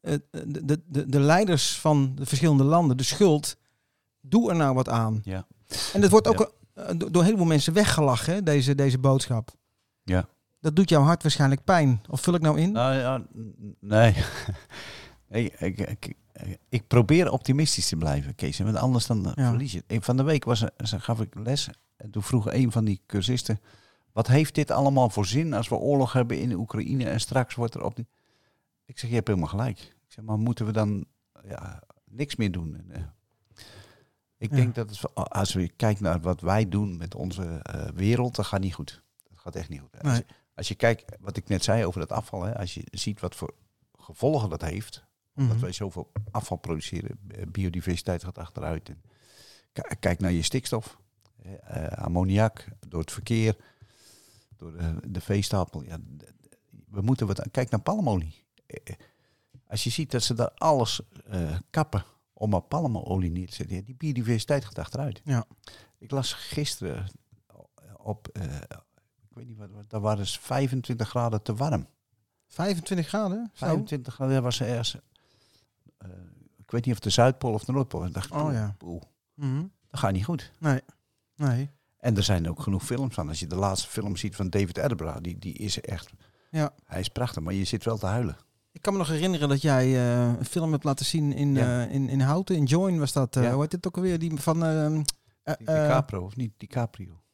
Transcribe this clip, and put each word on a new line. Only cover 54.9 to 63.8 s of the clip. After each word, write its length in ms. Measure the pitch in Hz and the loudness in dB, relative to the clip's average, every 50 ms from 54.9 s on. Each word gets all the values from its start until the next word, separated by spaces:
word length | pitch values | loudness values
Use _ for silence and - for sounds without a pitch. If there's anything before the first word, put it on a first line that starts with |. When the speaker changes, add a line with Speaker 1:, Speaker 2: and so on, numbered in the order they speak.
| 80 - - - | -4 -4 -8 -8
Speaker 2:
de 120 | 104 87 | -10 -10
veestapel. 640 | - - 107 104 98 - - 101 90 - - 85 67 | -4 0 0 0 0 0 0 -2 -2 -2 -6 -14 -12
Ja, 140 | 60 82 | -12 -14
d-, 220 | 80 82 - 65 73 | -14 -14 -16 -18 -20
d-, 380 | - - - _ _ _ _ _ _ _ - - - _ | -20 -20 -20 _ _ _ _ _ _ _ -20 -20 -20 _
we 100 | 98 101 | -6 -4
moeten 260 | 98 110 131 - 117 | 0 0 2 2 0
wat 140 | 98 98 - - | -2 -2 -4 -4
aan, 80 | - | -6
kijk 200 | _ - 127 120 | _ -4 -2 0
naar 100 | - 107 | -2 -2
palmolie. 640 | - - 185 214 196 135 107 92 80 78 76 _ _ _ _ _ _ | 0 0 -2 0 0 2 2 0 0 -4 -10 _ _ _ _ _ _
Eh, 280 | _ - - _ - - - - _ _ _ _ _ _ _ _ _ _ - _ _ | _ -18 -16 _ -14 -16 -16 -18 _ _ _ _ _ _ _ _ _ _ -20 _ _
als 160 | - 110 - | -6 -4 -4
je 60 | 123 | -2
ziet 200 | 117 - 156 - | -2 -4 -4 -2
dat 120 | - 123 - | -2 -2 0
ze 120 | - 123 | 0 0
daar 160 | 113 120 - _ | 0 -2 -2 _
alles, 460 | - - 160 151 135 117 104 - - - _ _ - - | 0 2 2 4 4 2 0 0 -6 -8 _ _ -20 -16
eh, 300 | - 101 90 85 80 80 90 - _ | -8 -4 -4 -2 -2 -4 -6 -8 _
kappen 340 | _ 156 156 - - 101 82 - _ _ _ _ _ | _ -2 -2 0 -2 -4 -4 -4 _ _ _ _ _
om 180 | _ 107 107 | _ -2 0
maar 100 | 101 90 - | 0 0 -2
palmolie 680 | _ - - 170 139 113 - - - 90 95 92 85 | _ -4 -2 -2 -2 -2 -4 -4 -2 -2 0 0 -2
neer 180 | 82 90 92 90 | -2 -4 -6 -8
te 60 | - | -10
zetten, 220 | - - - - | -12 -10 -8 -8
ja, 60 | 90 | -8